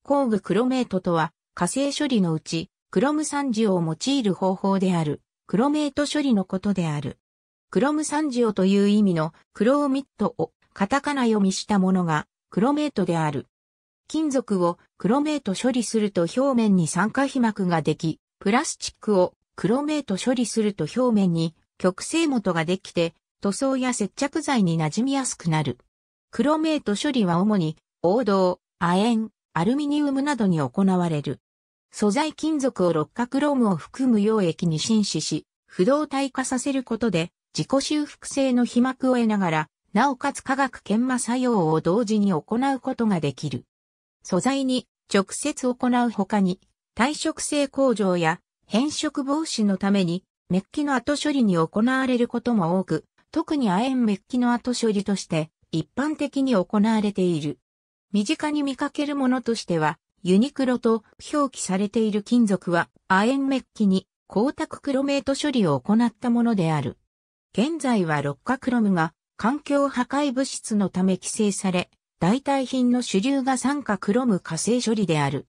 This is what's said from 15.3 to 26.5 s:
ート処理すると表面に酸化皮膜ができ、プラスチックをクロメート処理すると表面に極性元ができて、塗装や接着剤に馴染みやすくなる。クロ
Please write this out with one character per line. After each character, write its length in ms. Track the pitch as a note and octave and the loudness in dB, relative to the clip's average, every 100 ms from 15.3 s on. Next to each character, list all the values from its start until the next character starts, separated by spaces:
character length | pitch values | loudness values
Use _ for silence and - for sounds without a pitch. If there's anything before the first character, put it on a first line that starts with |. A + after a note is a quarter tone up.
| D4 | -2
ー 40 | |
ト 140 | - | -4
処 160 | F#3 B3 | -2 0
理 140 | B3+ | 0
す 140 | G#3+ A3 | -2 -2
る 120 | G#3 | -2
と 120 | F#3+ | 0
表 320 | E3+ - C#4 | -2 0 0
面 220 | B3 A3 F#3+ | 2 4 2
に 100 | D#3+ | 2
酸 240 | E3+ G#3 | 0 -2
化 160 | C4+ C#4 | 0 -2
皮 140 | C4+ | 0
膜 260 | A#3 G#3 F#3 | -2 0 -2
が 140 | E3 | 0
で 160 | D#3 D3+ | 0 -2
き、 240 | D#3+ - _ _ | -4 -6 _ _
プ 100 | G3 | 0
ラ 140 | A#3 | 0
ス 120 | D4+ - | -2 -8
チ 140 | - | -12
ッ 40 | - | -10
ク 180 | - G3+ | 0 2
を 160 | F3+ - _ - | 2 -2 _ -6
ク 120 | F3+ | -2
ロ 140 | B3 | 0
メ 180 | D4 D4+ | 0 -4
ー 20 | |
ト 160 | - F#3+ | -4 -4
処 160 | - | -2
理 100 | B3+ | 0
す 180 | A#3+ - | 0 0
る 120 | G#3 | -2
と 100 | G3+ | -2
表 300 | D3+ A3+ B3+ | -6 0 0
面 180 | G#3+ F#3+ | 2 2
に 220 | E3 E3 - _ _ | 0 -2 -6 _ _
極 240 | F#3 F3+ | -2 -2
性 240 | - D#4+ E4 | -4 0 0
元 260 | B3+ G3 | 0 0
が 140 | E3+ D#3+ | -2 -2
で 100 | F#3 | -4
き 160 | - | -4
て、 220 | - E3+ - _ _ | -2 -2 -4 _ _
塗 120 | G3+ | -6
装 240 | G3 C4+ C4 | -2 -2 0
や 160 | B3+ | -2
接 140 | A#3+ G3+ | -2 -6
着 340 | - C#4 E4 | -4 -4 -4
剤 220 | D4+ C4 | -2 0
に 120 | F#3 E3 | 2 2
馴 180 | D#3 F3+ | -2 -2
染 80 | |
み 80 | C4 | -2
や 100 | C#4 | -2
す 140 | B3+ - | -4 -6
く 100 | E3+ | -2
な 140 | D#3 | -2
る。 160 | C#3+ - _ _ _ _ _ | -2 -6 _ _ _ _ _
ク 120 | - | -2
ロ 160 | B3 | 0